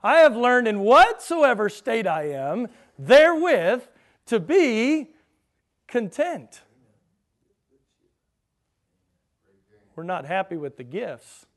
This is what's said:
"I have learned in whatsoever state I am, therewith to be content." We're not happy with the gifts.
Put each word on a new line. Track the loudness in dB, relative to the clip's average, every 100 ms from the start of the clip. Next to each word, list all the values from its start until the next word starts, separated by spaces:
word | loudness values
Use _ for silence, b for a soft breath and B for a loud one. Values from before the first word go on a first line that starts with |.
"I | 2 4
have | 4 4
learned | 0 2 0
in | -2
whatsoever | 4 6 6 2 -8 0 0 2 -4
state | -6 -6 -4 -4
I | -4
am, | -6 -8 -8 -8 -10 b b -18
therewith | 4 6 6 2 0 0 0 -4 -8 _ _ _ -6
to | -4
be | 0 2 2 0 -2 -2 -6 _ _ _ _ _ _ _ _
content." | -6 -6 -6 -6 -6 -16 -20 _ _ _ _ _ _ _ _ _ _ _ _ _ _ _ _ _ _ _ _ _ _ _ _ _ _ _ _ _ _ _ _ _
We're | -18
not | -10 -10 -6
happy | -8 -6 -10
with | -12 -16
the |
gifts. | -14 -12 -12 -14 -20 -20 _